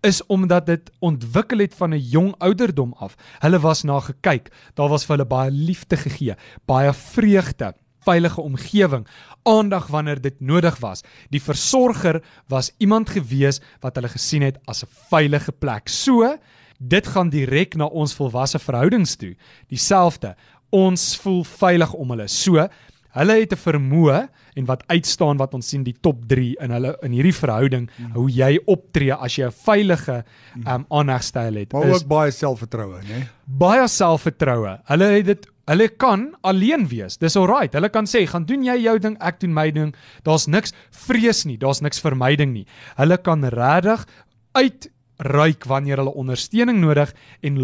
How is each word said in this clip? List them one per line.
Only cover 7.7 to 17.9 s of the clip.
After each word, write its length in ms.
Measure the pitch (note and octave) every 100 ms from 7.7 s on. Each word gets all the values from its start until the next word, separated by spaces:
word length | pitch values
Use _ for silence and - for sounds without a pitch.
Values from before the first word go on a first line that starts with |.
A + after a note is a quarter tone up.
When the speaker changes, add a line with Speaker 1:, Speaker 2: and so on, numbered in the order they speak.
| - _ _ -
Speaker 1:
veilige 340 | F3 E3+ E3
omgewing, 680 | D3+ C3 - G#3 F#3 C3+ G#2 - - -
aandag 420 | - A3 G#3 F#3+ C#3+
wanneer 320 | D3+ D3+ C#3+
dit 200 | C3+ C3+
nodig 380 | C3 E3+ E3+ B2
was. 220 | A2+ F#2 - - -
Die 100 | C#3+
versorger 800 | C#3+ D3 - C4 B3 A3+ F3 D#3+ - _ _
was 240 | C3 B2+ _
iemand 320 | G3+ A3 A3
gewees 500 | G3+ B2 C3+ C#3 C3+ - _
wat 160 | C3 B2+
hulle 120 | A#2+
gesien 340 | - - D3+
het 140 | C#3 C3+ -
as 160 | A2
'n 40 | - _ _
veilige 420 | D#3+ D3 D3 -
plek. 360 | - C#3+ G#2+ -
So, 480 | - - A#3+ A3+ D4+ _ _ _ _
dit 260 | B2+ F#3 -
gaan 220 | G3 F3
direk 440 | D3 C3 C#3 F#3+ D#3+
na 80 |
ons 280 | D3